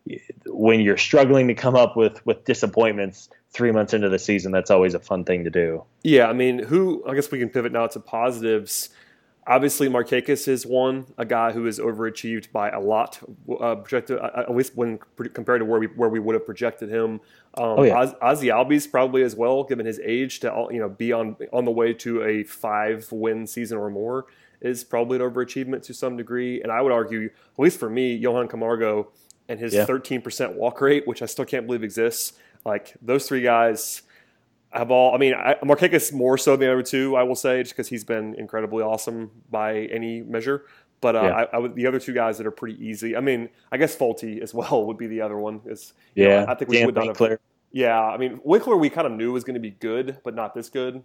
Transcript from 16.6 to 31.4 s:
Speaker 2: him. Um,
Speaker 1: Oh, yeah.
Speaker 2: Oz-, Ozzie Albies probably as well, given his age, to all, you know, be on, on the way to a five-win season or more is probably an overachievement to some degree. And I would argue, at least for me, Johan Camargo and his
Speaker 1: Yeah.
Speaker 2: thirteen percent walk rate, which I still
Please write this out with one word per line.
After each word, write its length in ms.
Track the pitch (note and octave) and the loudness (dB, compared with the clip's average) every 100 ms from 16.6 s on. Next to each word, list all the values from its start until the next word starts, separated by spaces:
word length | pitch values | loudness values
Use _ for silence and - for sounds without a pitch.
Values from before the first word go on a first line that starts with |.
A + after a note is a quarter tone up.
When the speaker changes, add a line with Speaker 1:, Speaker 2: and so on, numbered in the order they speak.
| A#2 A2 G#2 | -4 -4 -6
Speaker 2:
him. 300 | A2+ A2+ A2 _ _ _ - | -2 -2 -4 _ _ _ -4
Um, 240 | A2+ A2+ | 0 4
Speaker 1:
Oh, 40 | |
yeah. 140 | C3+ A#2+ | 6 6
Speaker 2:
Oz-, 160 | C3 - | 2 0
Ozzie 260 | A#2+ D3+ B2+ | 0 2 2
Albies 400 | A2 C#3 D3 D3 | 2 4 2 2
probably 340 | C3 C3 C3 | 2 2 4
as 120 | B2+ G#2+ | 2 0
well, 280 | A#2+ C3+ | 0 0
given 220 | C3+ B2 A2+ | -2 -4 -4
his 120 | G#2+ G#2 | -6 -2
age, 360 | A#2+ C3 - | -2 -2 -6
to 120 | A#2+ | -6
all, 180 | G#2+ A#2 | -4 -4
you 80 | A#2 | -4
know, 80 | G#2 | -6
be 240 | G2 A#2 | -4 -2
on, 240 | A#2 A2 A2 - | -2 -2 -8 -6
on 140 | B2 A#2+ | -2 0
the 60 | |
way 200 | A2+ A#2 A2+ | 2 0 0
to 280 | A#2+ A2+ | -4 -4
a 200 | A2 G#2+ | -2 -2
five-win 1040 | G#2 - A2+ G#2 G#2+ A2 A2 A2 A2+ A2 A2 | -4 -8 -4 -2 -2 -4 -8 -4 -4 -4 -6
season 320 | - A2+ A2 | -8 -8 -6
or 100 | G#2 | -6
more 380 | G2+ A2 C3 C3 _ _ _ | -6 -6 -6 -10 _ _ _
is 220 | B2 A#2+ | -6 -6
probably 340 | - A#2 A#2+ B2+ | -4 -2 0 0
an 60 | |
overachievement 580 | B2+ A#2+ B2 C3 B2+ C3 | -2 -2 -4 -6 -6 -6
to 100 | - | -8
some 220 | B2 C3 B2 | -8 -6 -6
degree. 440 | A2 B2 B2 B2 | -6 -4 -4 -4
And 100 | A2+ | -4
I 100 | A2+ | 0
would 100 | C3+ | 2
argue, 340 | A#2+ A2 A2+ G#2+ | 2 0 -4 -8
at 340 | - _ - | -12 _ 2
least 200 | D#3 F3 | 2 2
for 100 | A#2 | -4
me, 240 | A#2 B2+ | -2 -2
Johan 340 | A#2 B2 B2 A2+ | 0 0 0 -2
Camargo 600 | A2+ A2+ A#2 A2+ G#2+ G#2 _ _ _ - | -4 -2 0 0 0 -4 _ _ _ -14
and 100 | A2 | -8
his 140 | A#2 | -2
Speaker 1:
Yeah. 120 | G2+ G#2 | 0 2
Speaker 2:
thirteen 360 | C3 - B2+ | 0 -2 -6
percent 340 | A#2 - B2 - | -6 -6 -4 -2
walk 240 | A#2 - | -2 2
rate, 260 | C#3 D3 B2+ | 4 4 2
which 160 | A#2 | -6
I 20 | A#2 | -6
still 200 | - | -6